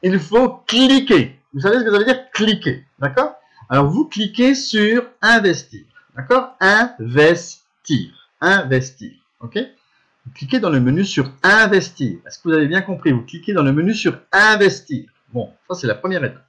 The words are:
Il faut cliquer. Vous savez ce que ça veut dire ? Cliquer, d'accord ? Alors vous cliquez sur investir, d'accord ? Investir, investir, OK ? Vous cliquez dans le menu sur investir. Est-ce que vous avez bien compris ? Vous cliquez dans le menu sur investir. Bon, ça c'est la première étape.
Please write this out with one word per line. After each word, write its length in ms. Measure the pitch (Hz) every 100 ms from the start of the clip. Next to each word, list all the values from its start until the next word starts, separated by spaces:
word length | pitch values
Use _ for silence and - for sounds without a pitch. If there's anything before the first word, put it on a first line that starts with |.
Il 160 | 185 185
faut 440 | 147 220 254 - -
cliquer. 720 | 233 254 269 269 190 - - _
Vous 60 | 143
savez 180 | 190 240
ce 60 |
que 80 | 220
ça 60 | 202
veut 60 |
dire ? 260 | 220 254 -
Cliquer, 520 | - 214 196 160 127 _ _
d'accord ? 380 | 139 135 294 - _ _ -
Alors 180 | 131 143
vous 200 | 185 311
cliquez 480 | - 208 220 247
sur 520 | 269 - 214 208 233 240 _
investir, 640 | 208 233 196 160 - 104 - _ _ 127
d'accord ? 400 | 131 247 254 -
Investir, 1500 | 190 214 240 - 113 127 151 170 - - _ _ - 135 82 _ _ _
investir, 720 | 160 196 147 131 127 _ - _ _ _
OK ? 180 | 117 202 262 _ _ _ _ _ -
Vous 60 |
cliquez 240 | - 135 254
dans 120 | 202
le 100 | 147
menu 240 | 123 151
sur 260 | 196 - 135 -
investir. 760 | 180 208 220 196 - - 131 87 -
Est-ce 140 | -
que 80 | 175
vous 60 |
avez 120 | 160 147
bien 160 | 180
compris ? 300 | 190 185 170
Vous 100 | 127
cliquez 300 | 117 165 -
dans 100 | 196
le 100 | 139
menu 220 | 143 180
sur 240 | 220 - - _
investir. 760 | 190 214 214 196 - _ 139 - _ _
Bon, 180 | 117 107 _ _
ça 60 |
c'est 120 | - 120
la 80 |
première 300 | 104 185 180
étape. 220 | 127 -